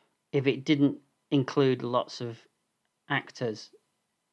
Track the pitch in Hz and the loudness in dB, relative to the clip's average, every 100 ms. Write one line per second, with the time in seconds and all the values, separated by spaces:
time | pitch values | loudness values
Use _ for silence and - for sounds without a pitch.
0 | _ _ _ 143 135 131 135 143 143 - | _ _ _ -2 0 0 2 4 4 0
1 | _ _ - 143 127 143 131 123 123 123 | _ _ -2 0 0 2 2 2 -2 -2
2 | - - 120 117 _ _ _ _ _ _ | -4 -8 -10 -12 _ _ _ _ _ _
3 | - 135 - - 120 107 - _ _ _ | -6 -6 -6 -6 -6 -6 -12 _ _ _
4 | _ _ _ | _ _ _